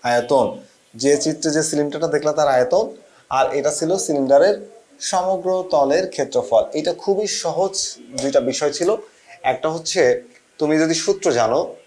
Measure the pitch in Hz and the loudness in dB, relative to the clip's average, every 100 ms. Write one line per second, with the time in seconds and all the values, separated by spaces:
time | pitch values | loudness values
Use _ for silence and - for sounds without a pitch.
0 | 123 120 120 139 110 - - _ _ 113 | 2 0 4 2 2 -4 -18 _ _ -4
1 | 131 143 151 156 160 151 156 151 147 147 | 2 2 0 -2 -2 -2 -2 -2 -2 -2
2 | 160 147 147 151 147 131 127 - 226 - | -2 0 0 0 2 2 2 2 0 -8
3 | - _ _ 135 127 135 143 - 160 185 | -20 _ _ 0 0 0 -2 -2 -2 -2
4 | - 147 135 139 180 202 - - _ _ | -2 -2 4 6 6 2 -6 -20 _ _
5 | - 190 185 190 180 185 185 156 139 156 | -4 -2 0 -2 -2 -2 0 2 2 2
6 | 185 - 139 123 - 113 - 151 156 - | -2 -4 -2 -2 2 2 2 -2 -4 -4
7 | - 196 214 - 170 151 190 190 - - | -2 -2 -2 -4 -4 -2 -2 -2 -8 -10
8 | - 127 135 139 127 123 147 147 175 214 | -14 -6 0 0 0 -2 -2 0 -2 -2
9 | - _ _ - - - 156 165 165 190 | -6 _ _ -8 -4 -2 -2 -4 -6 2
10 | 131 123 - - _ _ 151 156 160 160 | 2 2 -4 -20 _ _ 0 2 2 0
11 | - 196 180 120 110 127 185 - | -2 0 0 2 2 0 -2 -8